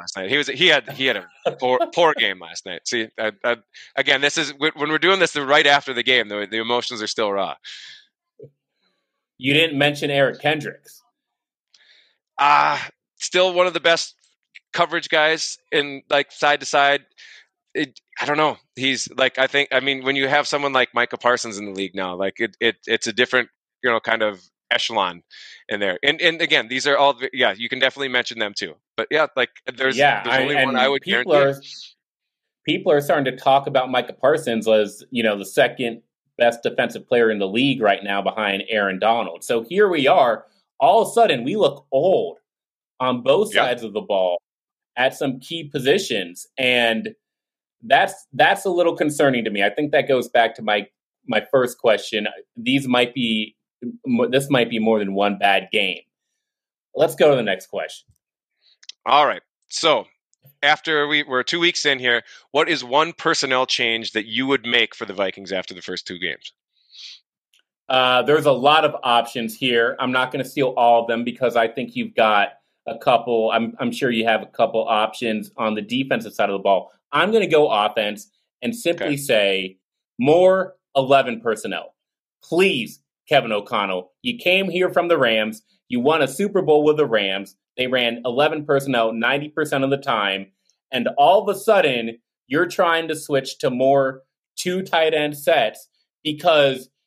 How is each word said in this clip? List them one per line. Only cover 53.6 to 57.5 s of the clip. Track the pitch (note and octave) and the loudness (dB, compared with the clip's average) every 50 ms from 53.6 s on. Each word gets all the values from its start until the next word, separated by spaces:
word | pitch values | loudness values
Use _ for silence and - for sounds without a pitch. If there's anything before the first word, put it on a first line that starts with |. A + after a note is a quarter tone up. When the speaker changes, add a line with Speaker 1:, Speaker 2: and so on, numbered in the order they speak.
| _ _ _ - B2 | _ _ _ -14 -12
Speaker 2:
m-, | A#2+ A#2+ - - C3+ A#2+ A#2 B2 A2+ | -12 -12 -10 -4 -2 0 0 0 2
this | B2+ C3+ C#3 C#3+ | 2 0 0 2
might | C#3+ B2 A#2 A#2 | 2 2 2 0
be | A#2 A2 | -2 -2
more | A2 A2 A2 G#2+ | 0 2 2 2
than | G2+ G2 G2 | 0 -2 -2
one | G2 G2+ G2+ G2+ F#2 | 0 0 0 0 2
bad | G2+ G2+ G2 F#2+ F#2 - - | 2 2 2 2 0 -2 -4
game. | G#2+ G2 F#2+ E2+ D#2+ - _ _ _ _ _ _ _ _ _ _ _ _ _ _ _ _ _ - | -2 -2 -2 -6 -8 -12 _ _ _ _ _ _ _ _ _ _ _ _ _ _ _ _ _ -2
Let's | - D#3 D#3 C#3+ | -2 0 0 2
go | - E3+ D3+ | 2 4 4
to | C#3 | 4
the | B2+ A2 | 4 2
next | G2+ | -2